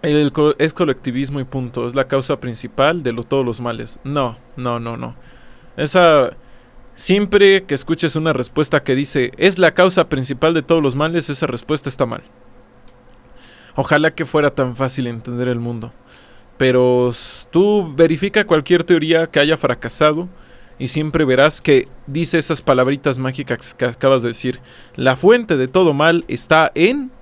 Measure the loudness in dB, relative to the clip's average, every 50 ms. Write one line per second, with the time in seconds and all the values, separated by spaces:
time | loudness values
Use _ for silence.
0 | -2 0 2 2 2 0 0 2 2 2 2 2 0 -2 0 -2 -2 -2 -2 -4
1 | -4 -6 -4 -4 -4 -4 -6 -8 -8 -6 -6 -8 -8 -6 -6 -6 -6 -4 -2 -2
2 | -2 0 -2 -2 -2 -2 -4 -4 -4 -10 -10 -10 -12 -10 -2 0 0 0 0 0
3 | -4 -4 -4 -4 -4 -2 -2 -2 0 -2 -4 -6 -6 -8 -8 -8 -10 -14 -16 -14
4 | -12 -6 -4 -2 -2 -2 -4 -10 -20 -20 -16 -8 -6 -4 -4 -4 -6 -8 -10 -10
5 | -12 -12 -14 -18 -20 -20 -20 -20 -20 -20 -20 -20 -20 -18 -8 -6 -6 0 2 4
6 | 6 6 6 4 2 0 -2 -12 -20 -20 -20 -20 -20 -20 _ -20 -20 -20 -16 -12
7 | -2 0 2 2 2 2 2 4 6 6 4 4 2 -2 -6 -6 -2 -4 -4 -2
8 | -2 -4 -2 -2 -2 0 0 -2 -4 -4 -2 -2 -2 0 0 -2 0 0 -2 -2
9 | -2 -2 -2 -2 -2 -2 -2 0 0 0 2 4 2 2 4 4 2 4 4 2
10 | 0 0 -2 -4 -4 -6 -4 -2 0 0 0 0 0 2 2 2 2 0 0 0
11 | -2 0 -2 -4 -4 -4 -6 -4 -4 -4 -6 -8 -4 -4 -4 -4 -4 -8 -4 -4
12 | -4 -4 -4 -12 -14 -20 -20 _ -20 -20 -20 -20 -20 _ _ -20 -20 -20 -20 -20
13 | _ -20 -20 -20 _ -20 -20 -20 -20 -20 -20 -20 -20 -12 -6 -6 -2 2 2 2
14 | 2 0 -2 -2 -8 -2 0 0 0 0 0 0 -2 -2 -2 -4 -4 -4 -4 -4
15 | -6 -6 -6 -10 -10 -10 -6 -4 -4 -2 -2 -4 -4 -8 -8 -8 -10 -14 -16 -20
16 | _ _ -20 -20 -20 -20 -20 -20 -20 -20 -4 0 0 2 4 4 4 4 4 2
17 | 2 0 -2 -6 -12 -14 -14 -18 -20 _ 2 2 4 4 4 0 0 -2 2 2
18 | 2 4 4 -2 -4 -2 0 0 0 2 0 0 2 2 0 0 4 2 2 2
19 | 2 2 0 0 0 0 0 0 2 2 0 0 -2 -4 -4 -4 -6 -10 -2 0
20 | 2 2 2 0 -6 -10 -14 -20 -20 -20 -20 -20 -20 -20 -12 -10 -8 -6 -4 -4
21 | -4 -2 0 0 2 2 4 4 4 2 2 -2 2 4 4 4 4 0 -12 -20
22 | -14 -8 -4 -4 -4 0 0 -2 0 -2 -4 -4 0 0 2 2 2 0 0 -2
23 | -2 -4 -4 -2 -4 -6 -6 -8 -6 -6 -6 -8 -8 -16 -8 _ -4 -4 -4 0
24 | 2 2 2 2 0 -4 -6 -4 -6 -6 -6 -6 -12 -20 -20 -20 -20 -20 -10 -2
25 | 0 0 0 4 4 4 4 4 0 -2 0 0 0 0 2 2 4 4 2 2
26 | 2 2 2 2 -2 -4 -8 -8 -2 2 2 2 2 2 2 2 2 2 2 0
27 | -6 -8 -14 -18